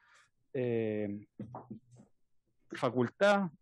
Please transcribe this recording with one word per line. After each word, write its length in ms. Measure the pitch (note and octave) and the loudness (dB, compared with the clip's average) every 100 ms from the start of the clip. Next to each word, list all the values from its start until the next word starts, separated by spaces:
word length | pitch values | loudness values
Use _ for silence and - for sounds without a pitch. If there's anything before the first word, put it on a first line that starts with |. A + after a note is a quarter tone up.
| _ - _ _ _ | _ -20 _ _ _
eh, 760 | C3+ B2 A#2 A2 G#2+ G#2 G2+ G#2+ - A2 - - - - - - _ _ _ _ _ _ | -2 0 2 0 0 -2 -6 -10 -14 -12 -12 -14 -16 -18 -20 -20 _ _ _ _ _ _
facultad, 760 | - C3 A#2 A#2+ - G3+ G3+ F#3 - | -4 -2 0 0 2 4 4 2 -6